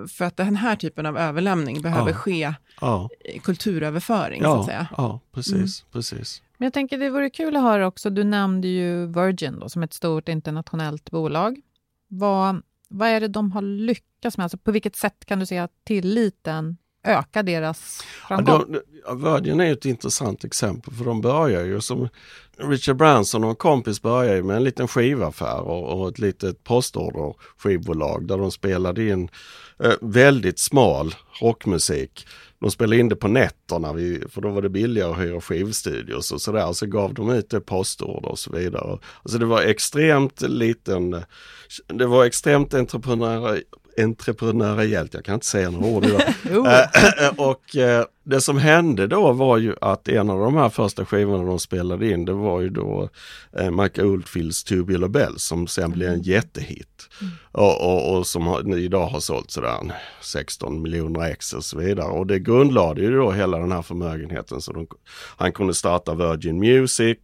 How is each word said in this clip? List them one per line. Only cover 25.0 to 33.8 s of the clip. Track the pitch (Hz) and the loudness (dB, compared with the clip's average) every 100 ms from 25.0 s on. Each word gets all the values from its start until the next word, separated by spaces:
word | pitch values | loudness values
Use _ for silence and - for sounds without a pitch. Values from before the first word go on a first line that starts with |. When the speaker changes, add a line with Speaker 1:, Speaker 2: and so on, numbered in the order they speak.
| - 143 82 73 64 62 | 2 2 -2 -4 -6 -4
Speaker 2:
och, | - 85 67 90 | -4 -6 -4 -4
och | 95 | -4
ett | - | -2
litet | 104 90 95 87 | -2 -2 -6 -6
postorderskivbolag | - 120 127 - 85 - 76 - - _ 101 92 95 80 73 - 85 | -2 0 0 -4 -6 -6 -8 -10 -20 _ 0 0 -2 -2 -2 -4 -4
där | 95 | -2
de | 95 | -2
spelade | - 98 92 92 90 110 | -2 -2 0 -2 -2 0
in, | 95 87 - - - - - | 0 -4 -10 -20 -20 -20 -2
eh, | 120 113 | 0 2
väldigt | 113 107 139 139 101 85 | 2 6 6 6 2 -2
smal | - 143 110 69 80 - _ - | 0 4 4 4 -2 -6 _ -2
rockmusik. | 117 113 - 85 - 78 65 - - - - _ | 0 0 0 0 0 -2 -4 -10 -20 -20 -20 _
De | 107 | -4
spelade | - 113 117 | 0 2 4
in | 120 | 4
det | 104 | 2
på | 101 | 2
nätterna, | 123 95 - - 85 | 2 2 -2 -6 -4